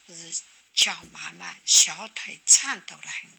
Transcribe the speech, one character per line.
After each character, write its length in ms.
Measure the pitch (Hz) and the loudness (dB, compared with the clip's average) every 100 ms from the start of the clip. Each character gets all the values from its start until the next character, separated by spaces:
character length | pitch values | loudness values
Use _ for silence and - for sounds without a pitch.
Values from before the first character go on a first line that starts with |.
| - | -16
不 80 | |
是 300 | 170 170 - - _ _ | -18 -12 -12 -12 _ _
脚 320 | - 202 175 - | 0 2 0 -10
麻 180 | - - | -14 -14
嘛， 240 | 175 180 - | -12 -16 -8
小 420 | - - 165 165 220 | 4 4 4 0 -12
腿 320 | - - - - | -12 -12 -4 4
颤 360 | - 269 208 | 4 4 -6
抖 160 | - 165 | -10 -16
得 100 | - | -12
很 240 | - - | -12 -14